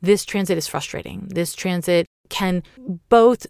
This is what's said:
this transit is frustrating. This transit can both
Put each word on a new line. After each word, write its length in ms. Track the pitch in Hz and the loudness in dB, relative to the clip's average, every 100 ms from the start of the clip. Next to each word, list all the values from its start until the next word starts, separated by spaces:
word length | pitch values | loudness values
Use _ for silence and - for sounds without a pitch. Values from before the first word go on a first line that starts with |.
this 240 | 175 202 | 2 2
transit 340 | - 202 190 170 | 0 -4 -2 -2
is 80 | 151 | -4
frustrating. 600 | 156 - - - - - | -6 -8 -10 -12 -12 -8
This 260 | 170 170 | -6 -6
transit 520 | - 185 175 170 175 170 _ - | -6 -4 -4 0 0 0 _ -12
can 340 | - 190 180 - - 254 175 - | -4 -2 -2 -6 -14 -10 -10 2
both 380 | 233 233 240 | 6 6 4